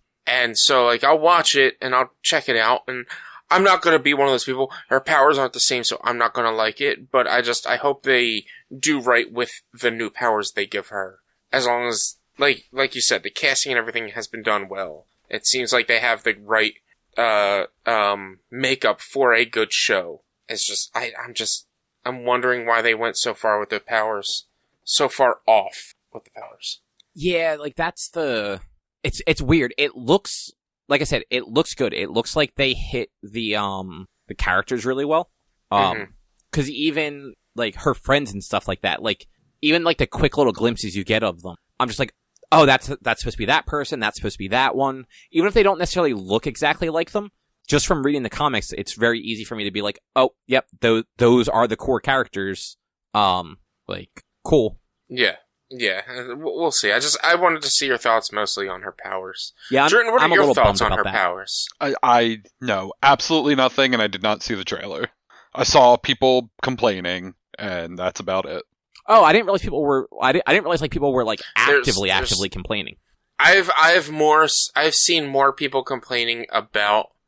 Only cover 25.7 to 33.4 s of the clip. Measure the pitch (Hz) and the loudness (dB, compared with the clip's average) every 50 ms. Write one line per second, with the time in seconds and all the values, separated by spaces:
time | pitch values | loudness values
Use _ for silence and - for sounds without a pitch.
25.7 | - - - - - _ _ _ - - - _ - - - - - _ - - | -8 -14 -14 -16 -18 _ _ _ -20 -20 -20 _ -20 -20 -20 -20 -18 _ -14 -14
26.7 | - - _ _ _ _ _ _ - 160 143 180 175 165 165 160 151 147 147 147 | -14 -14 _ _ _ _ _ _ -10 -6 -4 -2 -2 0 0 -2 -2 -4 -6 -10
27.7 | - - 165 175 - - - - - 170 156 135 120 110 101 101 98 92 - - | -6 -6 -6 -6 -6 -8 -12 -8 -6 -4 -2 -2 -2 -2 -4 -4 -6 -10 -12 -18
28.7 | _ _ _ _ _ _ - 120 - - - 165 156 - 143 127 165 160 127 120 | _ _ _ _ _ _ -6 -6 -6 -4 -2 -2 -2 0 0 2 2 2 2 0
29.7 | - - 143 139 - 123 120 123 175 - - - - - - - - _ _ _ | -2 -2 -4 -4 -4 -4 0 2 2 2 0 -2 -8 -8 -10 -12 -18 _ _ _
30.7 | _ _ _ - 139 156 151 - 143 113 - - 123 127 - - 113 151 165 - | _ _ _ -2 0 0 0 0 -2 -4 -2 -2 -4 -4 -4 -2 0 0 0 0
31.7 | - - 131 107 - - 98 73 90 117 - - - 160 147 - _ - 135 131 | -2 -4 -2 -2 -2 -4 -6 -4 -2 -4 -4 -2 -2 -2 -2 -2 _ -2 0 0
32.7 | 127 - - - 131 123 104 - _ _ - 104 104 117 | 0 -2 -4 -6 -6 -6 -6 -8 _ _ -18 -12 -10 -6